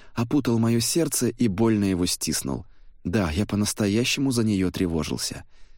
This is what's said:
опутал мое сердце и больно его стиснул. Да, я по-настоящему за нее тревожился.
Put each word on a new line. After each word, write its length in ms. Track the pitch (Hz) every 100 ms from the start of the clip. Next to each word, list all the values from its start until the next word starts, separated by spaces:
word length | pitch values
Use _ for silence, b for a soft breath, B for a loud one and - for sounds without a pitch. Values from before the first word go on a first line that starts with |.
| B
опутал 440 | - 117 147 127 117
мое 220 | 117 117
сердце 480 | 117 175 156 - 120
и 200 | - 120
больно 360 | 92 113 107
его 220 | 98 90 90
стиснул. 600 | - - 76 67 64 - - - -
Да, 260 | - 110 95
я 160 | 80 104
по-настоящему 840 | 104 104 - 104 107 123 - 135
за 140 | 120
нее 260 | 110 98 90
тревожился. 760 | 95 92 82 76 64 - - - - -